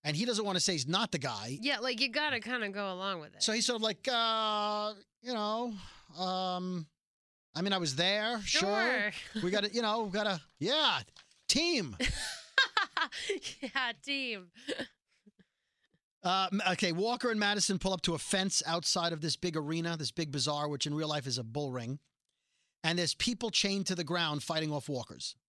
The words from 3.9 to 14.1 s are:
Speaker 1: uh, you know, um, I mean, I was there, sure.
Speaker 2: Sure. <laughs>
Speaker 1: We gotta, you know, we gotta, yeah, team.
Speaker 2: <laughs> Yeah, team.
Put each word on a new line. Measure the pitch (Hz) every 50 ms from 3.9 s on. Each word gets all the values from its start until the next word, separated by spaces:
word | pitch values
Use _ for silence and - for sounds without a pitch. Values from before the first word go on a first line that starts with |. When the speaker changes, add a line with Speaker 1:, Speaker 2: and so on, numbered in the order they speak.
| 208 - -
Speaker 1:
uh, | 269 247 233 226 226 226 220 220 214 214 208 208 208 208 208 208 214 214 196 - _ _ _
you | - 247 247
know, | 220 208 208 214 226 247 240 214 190 - - - - - - -
um, | 160 185 185 185 185 185 185 180 180 185 185 180 175 156 - _ _ _ _ _ _ _ _ _ _ _ _ _
I | 151
mean, | 185 202 196
I |
was | 185 175 147 131
there, | 143 170 190 202 214 214 233 247 214
sure. | 196 - - - 359 - 415 403 359 - 254 220 208 214
Speaker 2:
Sure. | - - - - - 220
<laughs> | 170
Speaker 1:
We | 180
gotta, | 196 208 202 208
you | - 233 233
know, | 214 214 233 220
we | 202
gotta, | 180 208 208 208 190 156 - _ _
yeah, | _ 147 208 277 311 302 247 180 135 104 - _ - - _ _ _ _
team. | - - 277 330 349 339 254 180 127 98 -
Speaker 2:
<laughs> | 247 - - - - - - - - - - - - - - 427 392 - - 349 285 - - - - - 403 320 - - - -
Yeah, | - 226 - 269 254 233 226 - -
team. | 277